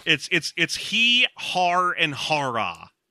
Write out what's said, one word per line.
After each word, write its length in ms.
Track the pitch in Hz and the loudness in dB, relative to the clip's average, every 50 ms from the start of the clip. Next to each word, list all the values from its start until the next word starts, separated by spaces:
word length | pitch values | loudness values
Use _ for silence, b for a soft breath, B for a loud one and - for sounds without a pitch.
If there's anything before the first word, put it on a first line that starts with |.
| - | 2
It's, 240 | 170 160 143 - - | 0 0 0 0 -2
it's, 220 | 180 165 - - - | -2 -2 -2 -4 -2
it's 220 | 175 165 - - | -2 -2 -2 -2
he, 500 | - - - 202 220 233 240 240 247 254 - - | -6 -6 -4 0 0 2 2 4 2 2 0 -2
Har, 560 | - - - - 180 180 175 175 180 180 175 | -8 -10 -4 0 2 2 2 2 2 2 2
and 240 | 165 - 165 151 139 | 2 0 0 0 0
Hara. 760 | - - - 156 147 139 131 117 113 101 90 85 - 85 - _ _ _ _ | -4 -2 0 0 0 0 0 0 -2 -2 -2 -6 -8 -16 -20 _ _ _ _